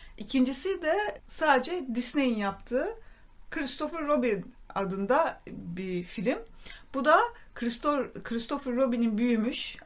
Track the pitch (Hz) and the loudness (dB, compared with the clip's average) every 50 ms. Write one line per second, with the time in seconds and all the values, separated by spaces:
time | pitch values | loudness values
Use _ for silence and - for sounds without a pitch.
0 | - - - - 208 - - 269 254 254 277 - - 370 392 359 339 311 339 403 | -20 -18 -14 -12 -8 -2 2 2 4 4 2 0 0 0 -2 0 0 2 2 2
1 | 415 415 - - - - - - 320 302 277 254 254 311 349 359 269 262 226 247 | 2 -2 -4 -8 -12 -12 -6 0 4 4 4 4 4 0 -2 -4 -4 -4 0 0
2 | 247 - - 302 269 254 233 214 202 196 185 - - - 233 254 311 392 453 - | 2 2 2 2 2 2 2 0 0 -2 -4 -6 -6 -2 -2 0 0 -2 -4 -8
3 | - - - - - - - - - - - 320 285 254 - - 311 302 330 330 | -12 -18 -20 -20 -20 -20 -20 -20 -14 -8 -6 -4 -2 -2 -2 -2 -2 -4 -4 -4
4 | 302 285 294 277 240 240 208 190 175 - - - - - - 196 196 190 185 196 | 0 2 2 4 4 2 0 0 -2 -8 -14 -20 -14 -8 -4 -4 -4 -2 -2 -2
5 | 196 196 254 294 330 262 - - - - - 202 196 180 170 185 190 185 180 175 | 0 2 4 4 4 2 0 -6 -12 -14 -14 -12 -10 -10 -8 -6 -6 -4 -4 -4
6 | 180 - - - 180 226 302 440 453 - - - - - - - - - - 269 | -4 -6 -6 -4 0 0 0 -2 -4 -10 -16 -16 -16 -16 -16 -16 -14 -8 -4 0
7 | 254 302 320 381 453 480 466 - - - - - 240 240 233 - - 294 294 277 | 4 6 6 6 6 4 -2 -6 -18 -18 -10 -4 -2 0 0 0 2 0 0 0
8 | 240 - - 196 - - 233 233 233 - 302 269 277 269 240 247 269 254 240 233 | 0 -2 -6 -10 -8 -4 -4 -4 -2 -2 -4 -4 -2 -2 0 2 2 2 2 2
9 | 233 226 214 208 240 247 233 220 214 247 311 - - - - - - | 2 2 2 2 2 2 4 2 2 2 0 0 -2 -2 -4 -6 -4